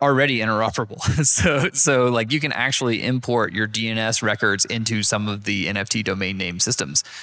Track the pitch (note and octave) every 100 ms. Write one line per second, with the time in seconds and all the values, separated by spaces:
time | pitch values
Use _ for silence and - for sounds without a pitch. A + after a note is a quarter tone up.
0 | C#3+ C3 C#3 A#2+ A2 G#2+ A2 - A2 -
1 | - - D3 - F3 C#3 C#3 - D#3 C3
2 | B2 A#2 A2+ D3+ C#3+ - B2+ C3 B2 A#2
3 | A#2 B2+ B2 A#2+ G#2+ G#2+ G#2+ A2+ A2+ A2+
4 | A2+ A2+ G#2+ G#2 A2 G2+ - A#2 A2+ A2+
5 | G#2 G#2+ G#2 G2+ G#2 G2+ E2+ G2+ G2 A2+
6 | G2 F#2+ F#2+ F#2+ F2+ F2+ - B2 C#2+ D2
7 | - -